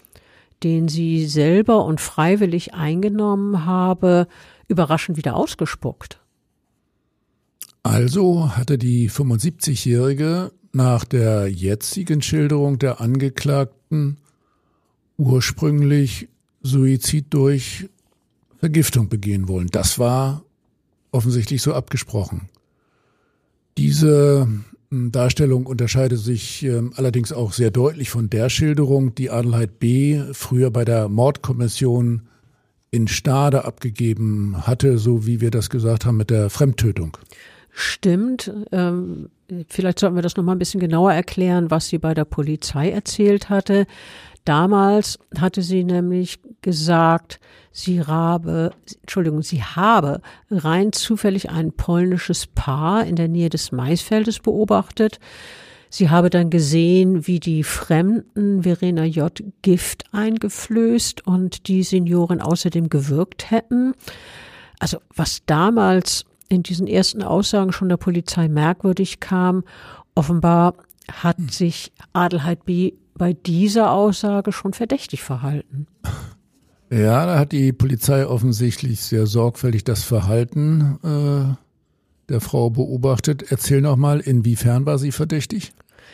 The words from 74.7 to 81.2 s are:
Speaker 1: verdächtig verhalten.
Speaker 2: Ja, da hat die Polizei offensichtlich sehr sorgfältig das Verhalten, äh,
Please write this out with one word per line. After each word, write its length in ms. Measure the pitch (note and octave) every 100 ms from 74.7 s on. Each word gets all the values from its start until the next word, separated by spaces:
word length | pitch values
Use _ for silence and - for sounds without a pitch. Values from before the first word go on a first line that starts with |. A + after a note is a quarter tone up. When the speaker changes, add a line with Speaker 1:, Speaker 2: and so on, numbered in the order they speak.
Speaker 1:
verdächtig 500 | - A3+ C#4 - C3+
verhalten. 640 | - B2+ C3+ D3 - C#3 D3+ _ - - - - _ _ _ _ _
Speaker 2:
Ja, 360 | A2+ G#2+ A#2+ F3
da 120 | D#3+
hat 140 | C#3+
die 200 | D3 C3+
Polizei 540 | C3 C3+ A#2+ - C#3 C#3
offensichtlich 760 | A#2+ B2 G#2+ A#2+ - C3 G#2+
sehr 240 | - A2+ G#2+
sorgfältig 580 | A#2 A#2+ - B2 A2
das 200 | B2 A2
Verhalten, 920 | - A2 F#2 A2+ A#2+ D3+ D3+ D#3+ D3 D3
äh, 520 | E3 D3